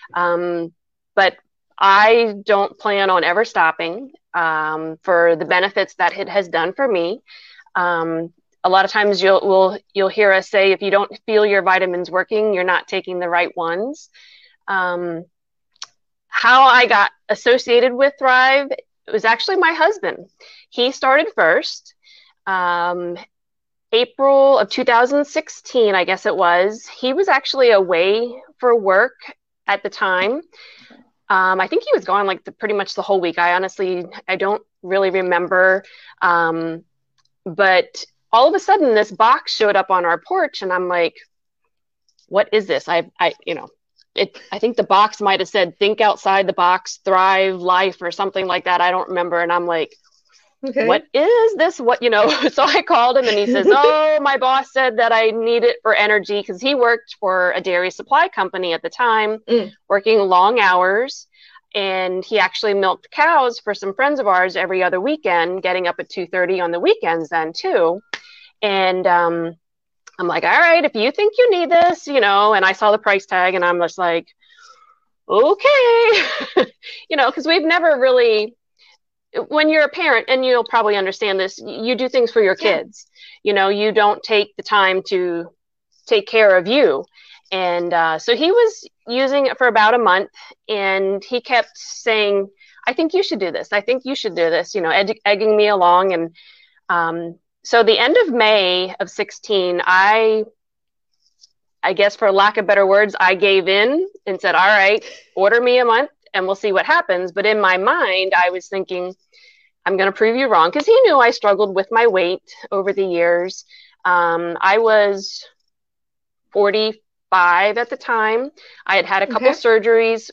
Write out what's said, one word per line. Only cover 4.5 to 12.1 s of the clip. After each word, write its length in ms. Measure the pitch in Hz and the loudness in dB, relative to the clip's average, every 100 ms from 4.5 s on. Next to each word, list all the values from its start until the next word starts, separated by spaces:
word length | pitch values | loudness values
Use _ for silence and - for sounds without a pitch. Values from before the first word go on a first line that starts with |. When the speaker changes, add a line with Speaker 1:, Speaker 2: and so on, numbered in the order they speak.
| 156 156 160 160 160 | -4 -4 -6 -8 -8
Speaker 1:
for 320 | - 170 170 160 | 0 2 4 2
the 100 | 160 | 0
benefits 500 | 180 196 202 190 - | 0 0 -2 -6 -2
that 220 | 175 190 | -4 -2
it 100 | 190 | -4
has 180 | 202 180 | -4 -2
done 240 | 165 165 | -4 -4
for 140 | 233 269 | -4 -2
me. 340 | 185 170 233 _ - - - _ 180 | -2 -4 -6 _ -20 -20 -20 _ -4
Um, 580 | 175 170 165 165 165 - _ _ | -2 -2 -2 -4 -8 -14 _ _
a 60 | 180 | 2
lot 160 | 190 190 | 2 2
of 60 | |
times 300 | 220 208 190 | 0 0 2
you'll, 200 | 190 190 202 | 2 2 4
will, 320 | 190 185 202 - | 2 2 0 -8
you'll 140 | 196 190 | -4 -2
hear 240 | 214 202 | 2 2
us 180 | 190 - | 2 0
say, 220 | 202 196 | 2 2
"If 100 | 185 | 0
you 80 | 202 | 0
don't 200 | 196 202 - - | 0 0 -8 -2
feel 200 | 214 208 | 0 2
your 180 | 196 | 2
vitamins 460 | 180 185 185 180 | 2 0 0 -4
working, 440 | 170 | -4